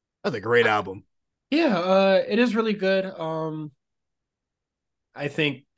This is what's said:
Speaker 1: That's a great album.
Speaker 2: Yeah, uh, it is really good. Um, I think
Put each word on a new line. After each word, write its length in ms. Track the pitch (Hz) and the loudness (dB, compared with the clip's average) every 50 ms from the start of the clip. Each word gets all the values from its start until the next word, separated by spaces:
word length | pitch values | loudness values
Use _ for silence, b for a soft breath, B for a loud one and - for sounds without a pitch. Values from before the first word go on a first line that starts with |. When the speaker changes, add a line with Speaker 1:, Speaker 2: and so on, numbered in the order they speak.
| _ _ _ _ - | _ _ _ _ -6
Speaker 1:
That's 100 | 202 135 | -6 -6
a 60 | 107 | -6
great 260 | 95 110 120 120 117 | -2 0 2 4 4
album. 380 | 110 107 107 95 95 92 101 - _ _ _ _ _ _ _ _ _ | 4 2 0 0 -4 -10 -14 -16 _ _ _ _ _ _ _ _ _
Speaker 2:
Yeah, 260 | 269 311 339 285 202 | 0 0 2 2 2
uh, 460 | 175 175 185 190 196 196 190 190 185 175 | 0 0 2 4 4 4 4 4 2 2
it 120 | - 208 220 | 2 0 2
is 180 | 247 240 196 | 2 2 2
really 160 | 226 226 220 208 | 0 0 0 -2
good. 320 | - 190 190 190 190 185 | -2 0 0 0 0 0
Um, 640 | 190 - 170 165 160 160 160 160 160 156 156 151 151 - _ _ _ _ _ _ _ _ _ _ _ _ _ _ _ _ _ _ _ _ _ _ _ _ _ _ _ - | -4 -6 -8 -8 -6 -4 -4 -4 -6 -6 -8 -10 -12 -14 _ _ _ _ _ _ _ _ _ _ _ _ _ _ _ _ _ _ _ _ _ _ _ _ _ _ _ -12
I 140 | 127 143 147 | -10 -8 -6
think 380 | 139 - 156 147 131 131 - _ _ | -2 0 0 0 -2 -4 -10 _ _